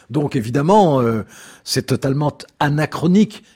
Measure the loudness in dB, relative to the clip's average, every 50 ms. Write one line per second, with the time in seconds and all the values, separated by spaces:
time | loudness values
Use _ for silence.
0 | _ -6 -6 -4 -4 -2 -4 -4 -4 -2 -2 -2 2 4 4 4 4 4 4 2
1 | 2 0 -2 -2 -6 -10 -16 -20 -20 -20 -20 -16 -10 -6 -4 -4 -2 -2 -2 -2
2 | -2 -2 -2 -2 -2 -4 -4 -6 -14 -14 _ -4 -2 -2 0 -2 -2 -4 -4 -2
3 | 0 2 4 4 2 2 -2 -14 _ _ _